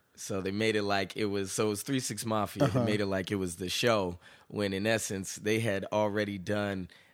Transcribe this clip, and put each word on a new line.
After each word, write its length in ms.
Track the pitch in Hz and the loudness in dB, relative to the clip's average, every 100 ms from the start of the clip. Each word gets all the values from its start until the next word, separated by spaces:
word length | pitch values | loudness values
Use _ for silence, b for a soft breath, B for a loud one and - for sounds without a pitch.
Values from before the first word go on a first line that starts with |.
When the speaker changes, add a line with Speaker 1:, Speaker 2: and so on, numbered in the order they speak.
| _ - | _ -14
Speaker 1:
So 240 | - 98 | -6 -4
they 100 | 92 | -2
made 240 | 101 110 107 | 0 2 2
it 80 | |
like 320 | 101 101 95 - | 2 0 0 -2
it 80 | 107 | 0
was, 260 | 101 95 | 0 -2
so 160 | - 110 | 0 2
it 20 | |
was 120 | 101 | 0
Three 160 | - 135 | 0 -2
Six 260 | - 104 113 | -2 -4 0
Mafia. 380 | 107 98 104 | 0 0 2
Speaker 2:
Uh-huh. 160 | 131 127 | 2 4
Speaker 1:
They 60 | 107 | 2
made 160 | 104 | 2
it 60 | 98 | 2
like 240 | 95 90 | 0 0
it 40 | 101 | 0
was 220 | 92 82 | -2 -4
the 120 | 90 | -4
show 500 | - 120 110 90 87 b b b | 0 2 2 0 -4 b b b
when, 240 | 107 101 | -2 0
in 120 | 98 107 | 0 2
essence, 480 | 110 - 98 92 - | 0 0 -6 -6 -4
they 240 | 104 110 | 0 2
had 260 | 113 98 95 | 2 -2 0
already 460 | 104 107 104 101 101 | 2 2 2 0 -2
done 520 | 90 104 101 95 90 b b | -2 0 0 -2 -6 b b